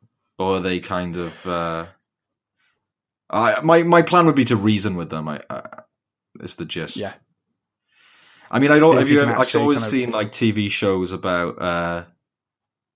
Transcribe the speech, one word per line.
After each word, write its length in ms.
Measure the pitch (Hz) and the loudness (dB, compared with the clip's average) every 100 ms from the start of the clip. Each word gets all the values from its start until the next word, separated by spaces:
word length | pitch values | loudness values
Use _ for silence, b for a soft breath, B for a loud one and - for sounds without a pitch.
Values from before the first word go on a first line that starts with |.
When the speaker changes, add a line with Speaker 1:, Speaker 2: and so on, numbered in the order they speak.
| _ _ _ - | _ _ _ -6
Speaker 1:
or 180 | 95 95 | -2 0
are 40 | |
they 200 | 92 90 | -2 -4
kind 360 | - 90 90 85 | -4 -6 -6 -8
of? 300 | 85 78 92 | -10 -10 -8
Uh, 400 | 87 85 82 85 _ _ _ _ _ _ _ _ _ _ _ _ _ - | -6 -4 -8 -10 _ _ _ _ _ _ _ _ _ _ _ _ _ -8
I, 320 | 104 113 107 | -2 0 0
my, 200 | 160 170 | 4 4
my 200 | 170 170 | 6 4
plan 240 | 165 180 165 | 4 4 4
would 80 | |
be 100 | 139 120 | 2 2
to 100 | 110 | 2
reason 400 | 104 104 101 90 | 2 0 -2 -6
with 120 | 82 | -6
them. 200 | 78 76 | -8 -8
I, 120 | 73 - | -10 -10
I, 140 | - - - _ _ _ _ _ - | -14 -14 -20 _ _ _ _ _ -18
is 160 | 90 - | -16 -14
the 100 | 82 | -10
gist. 320 | 85 78 - | -10 -10 -8
Speaker 2:
Yeah. 160 | 98 - _ _ _ _ _ _ _ b b b b b b | -10 -12 _ _ _ _ _ _ _ b b b b b b
Speaker 1:
I 80 | 120 | 0
mean, 120 | 143 | 4
I 80 | 151 | 6
don't. 120 | 160 | 6
Speaker 2:
See 40 | - | 6
if 20 | |
Speaker 1:
Have 80 | 139 | 4
Speaker 2:
you 60 | 143 | 4
Speaker 1:
you 40 | |
Speaker 2:
can 60 | 131 | 4
Speaker 1:
ever? 80 | 113 | 0
I've 80 | 127 | 0
Speaker 2:
actually 160 | 151 | 2
Speaker 1:
always 160 | 143 135 | 2 0
Speaker 2:
kind 60 | 110 | 0
of 40 | |
Speaker 1:
seen, 200 | 135 120 | -2 -2
like, 220 | 113 107 | -4 -4
T 180 | - 113 | 0 0
V 180 | 104 101 | 0 -2
shows 440 | - 101 95 90 | -2 0 0 -2
about, 480 | 92 92 87 87 - | -6 -4 -2 -4 -4
uh, 440 | 87 85 85 85 85 _ _ _ _ _ _ _ _ | -4 -2 -4 -6 -12 _ _ _ _ _ _ _ _